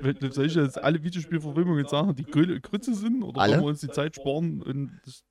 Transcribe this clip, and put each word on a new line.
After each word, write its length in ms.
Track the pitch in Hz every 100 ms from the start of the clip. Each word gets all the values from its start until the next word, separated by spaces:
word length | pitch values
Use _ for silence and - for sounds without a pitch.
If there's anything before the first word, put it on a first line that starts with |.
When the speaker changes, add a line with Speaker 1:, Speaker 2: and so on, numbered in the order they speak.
Speaker 1:
welche, 280 | 135 143 135
soll 140 | 135 147
ich 80 |
jetzt 240 | 165 139 -
alle 240 | 139 160
Videospielverfilmungen 880 | 165 175 147 165 151 147 180 151 135
sagen, 280 | 143 196 131
die 100 | -
Grü-, 360 | 143 175 135
Grütze 320 | - 208 262
sind? 300 | 208 226 254
Oder 180 | 208 127
Speaker 2:
Alle? 120 | 101
Speaker 1:
wollen 100 | -
wir 60 | 147
uns 120 | 147
die 80 | 139
Zeit 260 | - 156 -
sparen 460 | 139 147 170 156
und 400 | - 135 139 -
das 200 | 135 - _